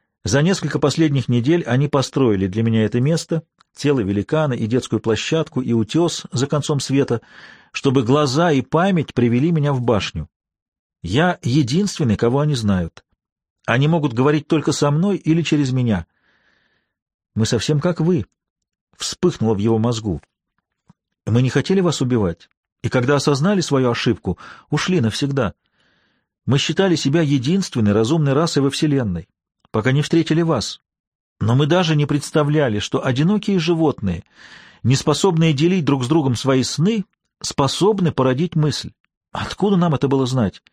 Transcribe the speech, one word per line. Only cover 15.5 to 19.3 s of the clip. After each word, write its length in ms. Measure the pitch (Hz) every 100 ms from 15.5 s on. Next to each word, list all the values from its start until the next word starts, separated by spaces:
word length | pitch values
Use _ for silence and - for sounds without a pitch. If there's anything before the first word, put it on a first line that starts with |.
| 151 135
меня. 340 | 127 120 95 80 _ _ _ _ _ _ _ _ _ _ _ _
Мы 120 | - 110
совсем 320 | 117 - 151
как 200 | 180 170
вы», — 280 | 165 175 - _ _ _ _ _ _ -
вспыхнуло 580 | - - 180